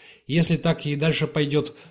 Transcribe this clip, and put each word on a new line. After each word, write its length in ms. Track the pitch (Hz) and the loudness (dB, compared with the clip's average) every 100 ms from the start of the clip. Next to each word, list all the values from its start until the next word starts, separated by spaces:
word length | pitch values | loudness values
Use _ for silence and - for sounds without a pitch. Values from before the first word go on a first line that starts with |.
| - - - | -20 -20 -2
Если 300 | 151 165 165 | 0 2 2
так 280 | 165 165 | 0 -2
и 120 | 151 143 | -2 0
дальше 300 | 160 151 156 | 0 0 -2
пойдет, 480 | 156 143 147 143 - - | 0 0 0 -2 -8 -20